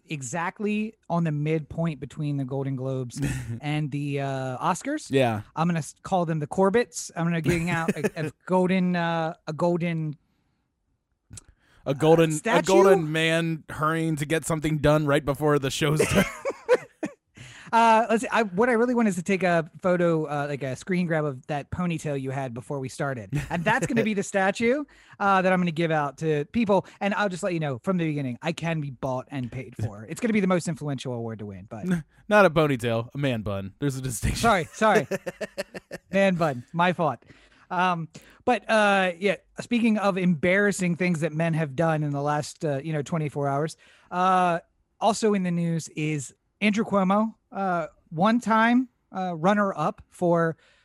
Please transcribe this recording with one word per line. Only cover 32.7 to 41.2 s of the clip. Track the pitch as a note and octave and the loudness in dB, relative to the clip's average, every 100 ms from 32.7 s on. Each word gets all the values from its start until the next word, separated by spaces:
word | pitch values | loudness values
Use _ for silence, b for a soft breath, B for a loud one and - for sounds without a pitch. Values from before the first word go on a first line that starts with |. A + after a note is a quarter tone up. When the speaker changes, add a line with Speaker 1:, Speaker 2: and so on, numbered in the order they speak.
| B2+ A#2 A2+ A#2 | 2 0 -2 -4
Speaker 2:
a | C#3 | -4
man | C#3+ A2+ | -2 -2
bun. | G#2 G2 G2 - | -4 -6 -8 -6
There's | C#3+ C3 | -4 -4
a | |
distinction. | C3 A2+ - - | -6 -4 -2 0
Speaker 1:
Sorry, | A#3 G3 D3 | 2 2 0
sorry. | - A3 F#3 C3+ F#3+ - - G#3+ - | 0 4 4 2 -6 -6 -10 -12 -10
Speaker 2:
<laughs> | - F#3 _ E3+ - | -12 -12 _ -16 -4
Speaker 1:
Man | G3 G3 | 2 2
bun, | F3 E3 B2 - | 4 0 -2 -8
my | E3 F3+ | 0 0
fault. | F3 D#3 A#2+ _ b b b b | 2 -2 -2 _ b b b b
Um, | F3+ F#3 E3+ D#3+ B B B | 0 0 0 -6 B B B
but, | - A3+ - | 0 0 2
uh, | A3 G#3 G3 F#3 E3+ | 4 6 4 2 0
yeah, | G3 E3 _ - | 0 0 _ -14
speaking | - A#3+ A#3 G#3+ | -2 2 2 2
of | G3 F#3+ | 2 2
embarrassing | F3+ D#3 F3+ G3 G3+ F#3 F3+ D#3+ | 2 2 2 4 2 0 -2 0
things | F3+ D#3+ | 0 0